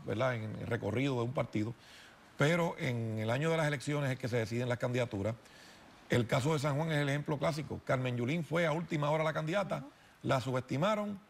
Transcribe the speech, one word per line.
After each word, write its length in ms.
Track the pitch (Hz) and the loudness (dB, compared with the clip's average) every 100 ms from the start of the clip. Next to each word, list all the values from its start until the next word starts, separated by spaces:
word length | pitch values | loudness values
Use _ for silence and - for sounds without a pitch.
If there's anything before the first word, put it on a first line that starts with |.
| - | -4
¿verdad?, 300 | 107 131 117 | 0 2 0
en 80 | 110 110 | -4 -6
el 60 | - | -4
recorrido 480 | 117 104 113 139 123 | -2 0 0 0 0
de 80 | |
un 100 | 117 | 0
partido, 400 | 131 120 107 107 - - - - - - - | -2 -2 -2 -2 -6 -16 -20 -20 -20 -20 2
pero 380 | 147 170 170 - | 4 4 0 -2
en 400 | 127 120 113 110 | -2 -2 -2 -2
el 100 | 110 | 0
año 220 | 127 160 | 0 2
de 60 | 165 | 2
las 100 | 147 | 2
elecciones 440 | 143 - 147 135 | 0 -2 -2 -2
es 60 | 127 | -2
que 120 | 127 | -2
se 80 | 120 | 0
deciden 320 | 110 117 123 | 0 -2 0
las 80 | 120 | 0
candidaturas. 580 | 123 123 117 98 101 117 - - - - - - - | 0 0 0 -2 -2 -4 -10 -20 -20 -20 -20 -20 0
El 160 | 123 113 | 0 2
caso 280 | 135 139 | 2 2
de 60 | 151 | 2
San 180 | 147 139 | 2 0
Juan 120 | 165 | 0
es 100 | 147 | 0
el 100 | 143 | 2
ejemplo 280 | 147 147 147 | 0 -2 0
clásico. 440 | 165 151 147 90 | 0 -2 -4 -6
Carmen 320 | - 131 127 120 | 0 0 2 0
Yulín 300 | 120 170 143 | 0 0 0
fue 200 | 165 165 | 2 2
a 60 | |
última 380 | 156 165 156 147 | 0 0 0 2
hora 160 | 156 160 | 2 2
la 80 | |
candidata, 500 | 156 156 202 165 156 285 - - - | 0 0 0 0 -4 -6 -18 -20 -6
la 160 | - 135 | 0 0
subestimaron 800 | 131 127 - 127 196 214 208 196 | 2 -2 0 0 2 2 -2 -8